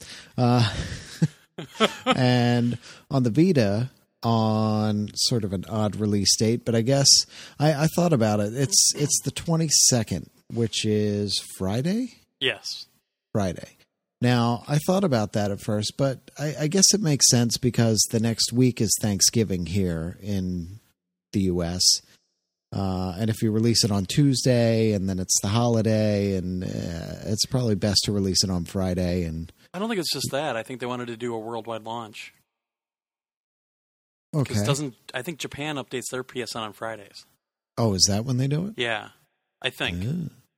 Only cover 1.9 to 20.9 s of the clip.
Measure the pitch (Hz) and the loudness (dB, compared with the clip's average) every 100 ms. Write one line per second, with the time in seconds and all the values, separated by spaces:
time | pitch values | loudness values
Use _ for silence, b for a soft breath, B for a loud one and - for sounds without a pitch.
1.9 | - 254 240 127 123 120 120 120 117 B | 0 0 2 2 4 2 2 0 -4 B
2.9 | B B 135 120 120 185 147 101 104 127 | B B 0 2 4 4 4 2 0 -4
3.9 | - _ _ 117 113 110 107 110 107 107 | -10 _ _ 0 2 2 2 2 2 0
4.9 | 104 104 - - 120 101 92 - 110 107 | -2 -4 -2 0 0 -2 -6 -4 -2 -2
5.9 | 98 107 101 95 - 110 120 - 117 113 | 0 0 2 2 2 2 0 0 0 2
6.9 | 139 131 - - B B B 147 143 160 | 4 6 4 2 B B B 0 2 0
7.9 | - 175 139 110 107 104 123 135 - - | 2 2 4 4 2 0 -2 2 4 4
8.9 | - 143 - 143 - - 165 160 - - | 2 0 0 -2 -6 -2 0 2 4 4
9.9 | 123 107 82 - _ - 117 113 - 110 | 4 0 -4 -6 _ -6 -2 -2 0 0
10.9 | 107 104 104 101 - - - 92 110 160 | 2 2 0 -2 -4 -8 -6 -2 -2 -2
11.9 | 220 254 - _ _ 131 101 - - - | -2 -4 -10 _ _ -4 -4 -8 -12 -16
12.9 | _ _ _ _ 110 95 - - _ _ | _ _ _ _ -2 -2 -4 -12 _ _
13.9 | _ _ _ 123 123 117 120 - 147 - | _ _ _ 2 4 2 -2 -2 -2 2
14.9 | 185 196 120 104 110 101 101 - 107 104 | 2 2 0 0 -2 -2 -4 -4 -2 -2
15.9 | - 139 123 - - 151 143 151 196 185 | -2 -2 -2 -12 -8 -6 -2 0 4 4
16.9 | 202 160 139 - 120 120 - 127 117 113 | 4 2 4 4 4 2 0 0 2 4
17.9 | 104 - 113 113 110 - 117 127 - 107 | 2 0 0 0 0 0 2 2 2 0
18.9 | - 110 95 - 120 101 90 82 98 90 | 0 0 2 2 2 0 -2 -2 -2 0
19.9 | 82 82 - 104 98 92 90 82 104 _ | -2 -6 -8 -6 -4 -2 -4 -8 -14 _